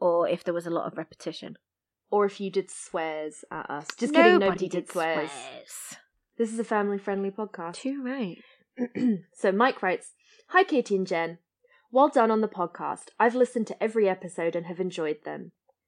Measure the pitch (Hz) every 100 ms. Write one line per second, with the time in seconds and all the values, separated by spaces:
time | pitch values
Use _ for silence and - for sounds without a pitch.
0 | 180 170 170 170 - 170 170 170 - -
1 | 165 - - 160 - - _ _ _ _
2 | _ 208 202 196 196 190 185 - - 180
3 | 160 156 156 151 - 160 - 143 156 -
4 | 247 302 349 359 196 180 185 175 - 180
5 | 160 156 156 143 127 127 - - - -
6 | _ _ _ _ 226 226 220 214 208 202
7 | 196 196 196 196 214 - 170 180 262 277
8 | 247 277 202 - - _ _ - 247 -
9 | 254 196 - - 208 190 254 - 190 180
10 | - _ _ _ _ 359 381 294 - 196
11 | 185 175 165 170 _ _ _ _ _ 247
12 | 294 285 226 220 214 196 175 - 151 -
13 | - _ 226 240 247 240 214 - 220 226
14 | 202 185 180 - 170 170 170 175 185 175
15 | 156 151 - 151 175 _ _ _